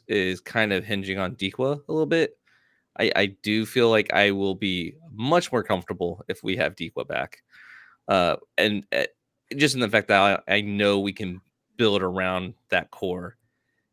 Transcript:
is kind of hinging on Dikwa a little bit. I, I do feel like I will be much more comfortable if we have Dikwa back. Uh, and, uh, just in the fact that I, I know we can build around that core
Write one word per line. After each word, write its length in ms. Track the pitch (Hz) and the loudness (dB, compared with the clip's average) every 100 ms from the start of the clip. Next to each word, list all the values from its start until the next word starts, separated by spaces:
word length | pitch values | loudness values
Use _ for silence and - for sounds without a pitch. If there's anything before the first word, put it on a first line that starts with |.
| - | -2
is 320 | 107 92 90 | 0 0 -4
kind 320 | - 117 107 | -6 -2 0
of 120 | 95 107 | -2 -2
hinging 320 | 101 95 98 | -6 -4 -4
on 180 | 92 92 | -4 -4
Dikwa 460 | 98 - 131 143 - | -8 -4 -4 -4 -4
a 40 | |
little 140 | 156 151 | -4 0
bit. 320 | 165 156 _ _ _ _ _ _ - | 0 0 _ _ _ _ _ _ -2
I, 120 | 110 - | 0 0
I 100 | 101 101 | -2 -2
do 240 | 107 110 107 | -2 -2 0
feel 240 | 127 117 | 2 4
like 220 | 110 104 | 4 2
I 180 | 87 101 | 4 4
will 240 | 98 98 95 | 2 -2 -2
be 400 | 101 90 82 - - | -2 -2 -4 -10 -20
much 400 | 104 131 175 - | -6 2 2 2
more 120 | 120 | -4
comfortable 600 | 98 95 - 90 87 85 - | -2 -4 -4 -6 -6 -6 -10
if 160 | 95 | -8
we 120 | - 87 | -4 -2
have 180 | 78 92 | -2 -4
Dikwa 320 | 82 - - | -10 -8 -6
back. 340 | 64 69 - _ - - - - _ - | -6 -8 -12 _ -20 -20 -20 -20 _ -2
Uh, 300 | 95 87 - - - | 2 2 0 -4 0
and, 280 | 107 104 - | 2 0 -4
uh, 120 | 65 - _ _ _ - 139 | -4 -4 _ _ _ -12 0
just 200 | 147 131 | 0 2
in 60 | |
the 80 | 110 | 2
fact 180 | 107 101 | 0 4
that 340 | 101 101 95 - | 4 6 2 0
I, 80 | 101 | -2
I 60 | |
know 380 | 104 101 101 101 | 0 0 2 2
we 140 | 101 | 0
can 280 | 90 95 90 _ _ _ - | -4 -8 -10 _ _ _ 0
build 240 | 110 101 | 2 4
around 520 | 92 95 92 92 90 - - | 0 -2 -2 -2 -6 -14 -2
that 220 | 90 - | -2 -2
core 460 | - 95 90 87 _ _ _ _ _ _ | -8 -6 -6 -8 _ _ _ _ _ _